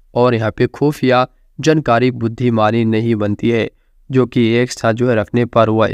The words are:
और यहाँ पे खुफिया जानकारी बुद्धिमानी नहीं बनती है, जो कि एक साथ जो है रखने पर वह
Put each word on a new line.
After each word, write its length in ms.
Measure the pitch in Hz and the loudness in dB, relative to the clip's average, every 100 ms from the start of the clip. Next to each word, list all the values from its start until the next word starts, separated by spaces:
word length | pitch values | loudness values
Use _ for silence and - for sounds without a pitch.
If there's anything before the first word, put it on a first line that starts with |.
| _ | _
और 220 | 123 123 117 | 0 0 2
यहाँ 160 | 110 | -2
पे 160 | - 123 | -2 -2
खुफिया 600 | - 147 151 127 123 127 _ _ - | 0 -2 0 0 2 0 _ _ -4
जानकारी 520 | 156 156 143 117 127 | 0 0 2 0 0
बुद्धिमानी 720 | 123 113 117 123 113 107 117 113 | -2 -6 -2 -2 0 0 2 0
नहीं 300 | 110 117 110 | 0 0 -2
बनती 340 | 104 104 117 | -2 -2 -2
है, 200 | 117 107 _ _ _ - | -2 -2 _ _ _ -4
जो 160 | 131 123 | 0 0
कि 220 | 127 113 | 0 0
एक 180 | 117 123 | 2 -2
साथ 220 | - 117 | -2 -4
जो 160 | 113 123 | -2 0
है 60 | 110 | 0
रखने 300 | 104 120 117 | -2 -2 0
पर 220 | 117 110 | 2 2
वह 180 | 110 104 | 2 0